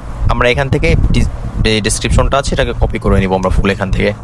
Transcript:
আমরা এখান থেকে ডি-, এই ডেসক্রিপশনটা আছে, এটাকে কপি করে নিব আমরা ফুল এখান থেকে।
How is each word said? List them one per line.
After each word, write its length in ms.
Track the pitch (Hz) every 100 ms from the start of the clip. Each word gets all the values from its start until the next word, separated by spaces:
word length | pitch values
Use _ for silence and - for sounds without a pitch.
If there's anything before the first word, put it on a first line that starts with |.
| - - -
আমরা 180 | 113 123
এখান 200 | 143 135
থেকে 260 | 151 165 165 -
ডি-, 120 | - - - - -
এই 160 | 110 110
ডেসক্রিপশনটা 580 | 104 - 113 131 123 135
আছে, 160 | -
এটাকে 180 | 156 123 113
কপি 180 | 117 107
করে 220 | 104 98
নিব 140 | 92
আমরা 160 | 95 92
ফুল 200 | - 101
এখান 200 | 98 98
থেকে। 220 | 98 101 104